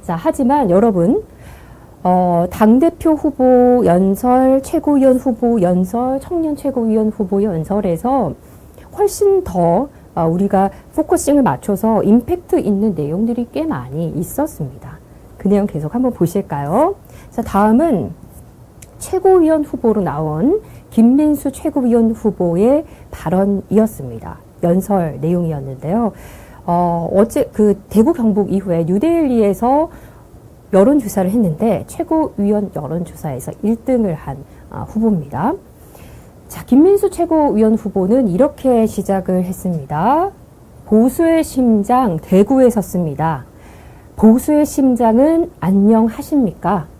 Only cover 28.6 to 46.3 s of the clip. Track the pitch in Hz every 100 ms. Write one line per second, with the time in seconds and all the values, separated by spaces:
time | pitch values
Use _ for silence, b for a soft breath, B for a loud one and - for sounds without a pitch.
28.6 | 190 170 165 190 311 339 302 240 202 190
29.6 | 233 277 320 B B B B - - -
30.6 | - 190 208 294 214 202 185 220 202 156
31.6 | 220 190 - - 330 320 311 - 202 208
32.6 | 202 - 147 165 170 - 160 135 156 -
33.6 | 208 226 247 254 208 151 - 135 - B
34.6 | B - - 214 226 196 139 127 196 381
35.6 | - - B B B B B - - -
36.6 | - 254 339 403 392 370 349 320 294 208
37.6 | 220 220 208 196 180 247 233 175 285 294
38.6 | 269 240 220 - 196 196 190 185 180 185
39.6 | 185 165 139 147 190 294 381 - - -
40.6 | - - - 220 247 254 330 330 311 -
41.6 | 247 220 202 247 254 160 - 190 202 262
42.6 | 254 226 175 185 170 139 160 147 - B
43.6 | B B B B B - 220 233 277 294
44.6 | 294 - 269 240 233 220 285 330 349 -
45.6 | 165 196 202 226 226 - 277